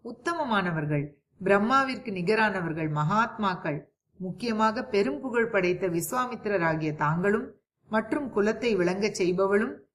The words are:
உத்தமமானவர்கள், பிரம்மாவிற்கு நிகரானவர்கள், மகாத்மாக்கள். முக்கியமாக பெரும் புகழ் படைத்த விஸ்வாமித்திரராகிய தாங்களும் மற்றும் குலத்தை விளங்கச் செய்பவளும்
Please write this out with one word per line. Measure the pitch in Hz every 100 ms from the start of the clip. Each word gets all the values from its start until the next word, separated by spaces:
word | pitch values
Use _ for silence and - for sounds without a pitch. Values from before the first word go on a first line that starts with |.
உத்தமமானவர்கள், | 226 240 339 339 285 208 175 160 147 147 143 - _ _
பிரம்மாவிற்கு | 190 202 214 269 262 233 233
நிகரானவர்கள், | 190 175 220 214 190 170 151 160
மகாத்மாக்கள். | 151 151 208 233 - 202 180 170 147 - _ _ _
முக்கியமாக | 185 180 240 214 220 220
பெரும் | - 202 233 285
புகழ் | 262 233 226
படைத்த | 202 180 180 190
விஸ்வாமித்திரராகிய | 170 156 254 254 226 214 202 165 156 156 147
தாங்களும் | 147 165 196 220 - - _ _ _
மற்றும் | 214 220 311 269 208
குலத்தை | 208 220 240 202
விளங்கச் | 175 190 214 202
செய்பவளும் | 180 185 190 202 240 - _